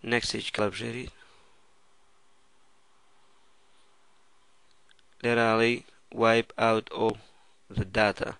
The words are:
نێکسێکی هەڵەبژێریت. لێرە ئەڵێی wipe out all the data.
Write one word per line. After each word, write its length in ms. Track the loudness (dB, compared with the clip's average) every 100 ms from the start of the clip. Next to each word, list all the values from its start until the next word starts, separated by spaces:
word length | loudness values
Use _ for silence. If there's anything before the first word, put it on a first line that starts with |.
نێکسێکی 480 | -2 -2 -2 -6 -6
هەڵەبژێریت. 600 | -2 -4 -2 -8 -8 -12 -18 -20 -20 -20 -20 -20 -20 -20 -20 -20 -20 -20 -20 -20 -20 -20 -20 -20 -20 -20 -20 -20 -20 -20 -20 _ -20 -20 -20 -20 -20 -20 -20 -20 -20 -20 -20 -20 -20 -20 -6
لێرە 260 | 0 2 4
ئەڵێی 280 | 4 2 0 -6 -20 _
wipe 400 | 2 4 4 0 0
out 300 | 2 2 -2
all 280 | -2 -2 -2 -12 _ -20 _ -12
the 160 | -8 -4
data. 460 | 2 2 0 -8 -10